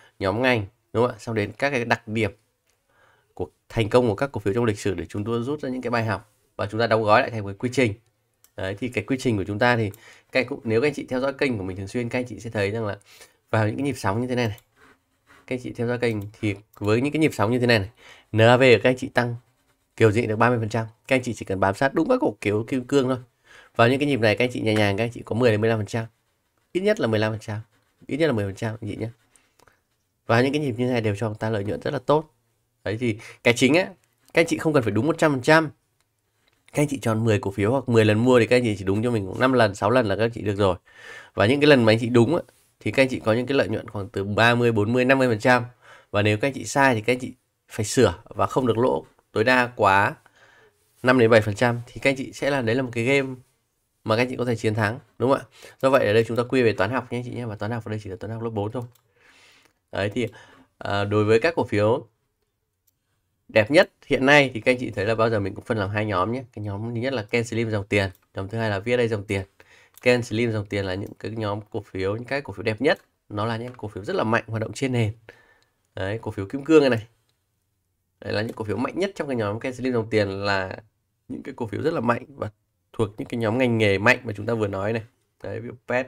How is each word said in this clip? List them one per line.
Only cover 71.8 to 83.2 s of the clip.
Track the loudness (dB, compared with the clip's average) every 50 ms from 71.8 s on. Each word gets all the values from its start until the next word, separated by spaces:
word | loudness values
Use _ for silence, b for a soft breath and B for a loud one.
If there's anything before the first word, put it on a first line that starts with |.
phiếu, | -10 -8 -6 -4 -4 -4 -4
những | -6 -6
cái | -6 -6 -6
cổ | -6 -8 -12
phiếu | -6 -4
đẹp | -4 -4 0
nhất, | 0 0 0 0 _ _ _ _ _ -10
nó | -6 -4 -4
là | -4 -4
những | -6 -8 -12 -12
cổ | -12 -14
phiếu | -12 -12 -10 -8
rất | -6 -4
là | -2 -2
mạnh, | 0 0 -2 -2
hoạt | -4 -6 -6
động | -6 -8 -6
trên | -6 -4 -2
nền. | 0 0 0 -2 -4 -6 b b b b b b b b b b b _ _ _ _
Đấy, | -8 -8 -6 -6 -8
cổ | -8 -10
phiếu | -8 -8 -8
kim | -8 -8 -6 2
cương | 6 6 6
này | 8 6
này. | 4 0 -2 -8 _ _ _ _ _ _ _ _ _ _ _ _ _ _ _ _ _ _ _ _ _ _
Đấy | -8 -6 -4
là | -4
những | -4 -4 -6
cổ | -8 -8
phiếu | -6 -4
mạnh | -4 -4 -4 -4 -4
nhất | -4 -4 -4
trong | -6 -6
cái | -4 -4
nhóm | -2 -2 -2 -4 -4
Ken | -6 -8 -6
Slim | -6 -4 -2 -2
dòng | -2 -2 0
tiền, | 0 0 0 0
là | -2 -4 -2 -2 0 0 -2 -4 -8 -12 -16 _ _ _ _ _ _ _ _
những | -14 -12 -12 -12
cái | -12 -10
cổ | -10 -8
phiếu | -8 -6 -4
rất | -4 -2 -2
là | -2
mạnh | 0 -2 -2 -2 -6
và | -12 -12 -10 -10 -10 -10 _ _ _ _ _ _ _ -6
thuộc | -4 -4 -4 -6
những | -8